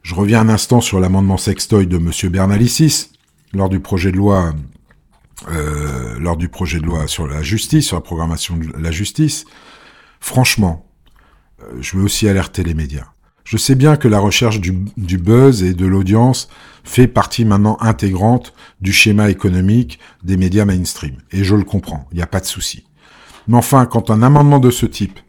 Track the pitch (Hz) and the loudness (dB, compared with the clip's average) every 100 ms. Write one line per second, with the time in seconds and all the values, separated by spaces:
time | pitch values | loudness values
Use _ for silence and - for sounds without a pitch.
0 | - 87 101 113 110 110 - 123 117 95 | -8 -4 0 2 4 2 2 0 2 0
1 | 92 95 95 95 - 95 - 107 92 90 | 0 2 2 0 -2 -4 0 2 2 0
2 | 85 78 95 92 95 101 120 - 160 - | -2 -2 -4 0 0 2 2 2 2 0
3 | - _ _ _ _ 98 95 95 - 92 | -8 _ _ _ _ -4 -2 -2 -4 -2
4 | 95 92 101 98 85 76 67 _ _ _ | 0 0 2 2 0 -4 -10 _ _ _
5 | _ _ _ - - 80 76 76 73 64 | _ _ _ -20 -10 -8 -6 -6 -8 -8
6 | 60 57 85 80 85 - 90 82 80 85 | -10 -8 -6 -4 -6 -6 -6 -4 -4 -4
7 | 76 - 76 73 76 107 - 156 - 87 | -6 -6 -8 -6 -4 -4 0 0 0 -6
8 | - 82 82 80 - 82 78 - 82 82 | -6 -6 -4 -6 -6 -6 -8 -8 -6 -6
9 | 101 - 156 - - - - - - _ | -6 -2 -2 -2 -14 -20 -20 -20 -20 _
10 | _ _ - 127 120 - 95 80 _ _ | _ _ -4 0 0 0 -2 -4 _ _
11 | _ _ _ _ _ _ 53 62 65 92 | _ _ _ _ _ _ -18 -14 -8 -2
12 | 101 - 107 98 85 - 85 80 73 71 | -2 0 0 0 -2 -6 -4 -4 -6 -8
13 | - _ _ _ - 110 - 131 147 151 | -14 _ _ _ -8 -4 0 4 4 4
14 | 127 104 101 - 120 110 90 92 101 - | 2 2 2 2 0 0 -4 -4 -6 -8
15 | 90 92 85 120 139 117 92 90 95 95 | -4 -2 4 6 6 4 0 0 0 0
16 | 95 107 123 123 - - - - - - | 2 4 4 0 -6 -20 -20 -20 -4 2
17 | 123 107 - - 110 101 104 110 113 107 | 4 4 -2 0 2 4 2 0 -2 0
18 | 101 92 107 123 - _ - _ 95 98 | -2 0 0 0 -2 _ -20 _ -2 2
19 | 110 104 104 95 101 92 92 117 123 - | 4 4 2 2 0 2 2 2 0 -10
20 | - _ 90 95 92 98 101 92 90 - | -20 _ -4 0 2 2 2 0 -4 -8
21 | 73 64 _ 95 95 104 95 98 - 78 | -10 -12 _ -4 2 0 0 -4 -6 -12
22 | - 85 87 95 - 101 - - _ _ | -10 -8 -4 -6 -6 -8 -10 -10 _ _
23 | _ - - - - 117 - 135 120 117 | _ -20 -20 -12 2 2 4 2 2 0
24 | - 110 123 147 147 143 127 120 117 - | 0 2 4 6 6 6 4 2 -4 -4
25 | 101 - | -8 -8